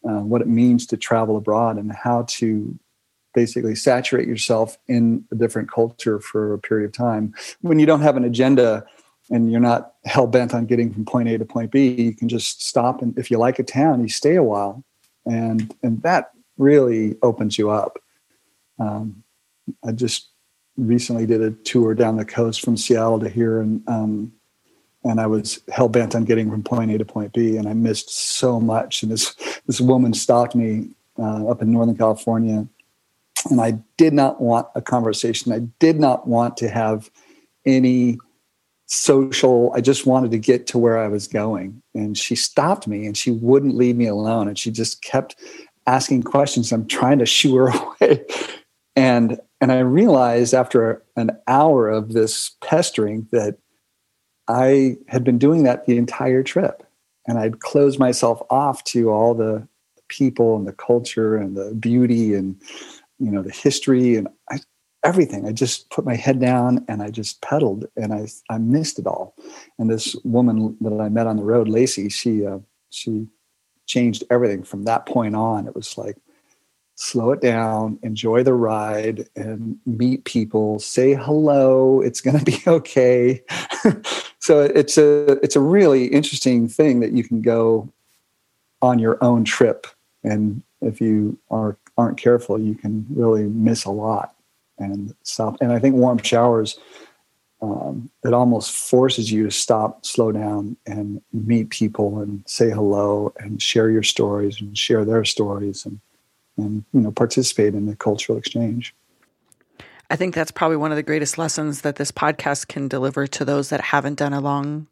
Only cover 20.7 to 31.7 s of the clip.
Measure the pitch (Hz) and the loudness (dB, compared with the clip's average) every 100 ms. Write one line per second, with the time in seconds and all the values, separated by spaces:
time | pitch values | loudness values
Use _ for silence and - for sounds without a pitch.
20.7 | - 110 120 - 117 113 113 110 110 - | -6 0 0 0 -4 0 0 0 -4 -2
21.7 | 127 113 110 113 110 110 - 113 113 - | 2 2 2 0 0 -6 -2 -2 -2 -2
22.7 | 113 - 117 113 113 107 98 117 110 110 | -2 2 2 2 0 -2 -2 0 0 -2
23.7 | 110 - 117 107 107 110 _ _ _ _ | -4 -4 -4 -2 -4 -8 _ _ _ _
24.7 | _ _ _ 123 113 110 107 104 - - | _ _ _ -4 -2 0 -2 -4 -12 -10
25.7 | - 123 117 110 117 110 113 110 110 107 | 0 2 2 0 -2 0 0 0 -4 -4
26.7 | 120 110 107 107 - 104 - 117 110 104 | -2 -2 -2 -4 -8 -6 -2 0 0 -2
27.7 | 110 113 107 - - - - 127 120 113 | 0 0 -2 -6 -10 -8 -2 0 0 0
28.7 | 113 113 - 110 110 - - - - - | -2 -4 -6 -6 -4 -6 -6 -12 -12 -6
29.7 | 127 127 127 123 110 - 120 120 120 113 | 0 4 4 4 0 2 2 2 0 0
30.7 | 110 - - _ - 110 107 110 120 110 | -2 -6 -14 _ -8 -6 -4 -4 -2 2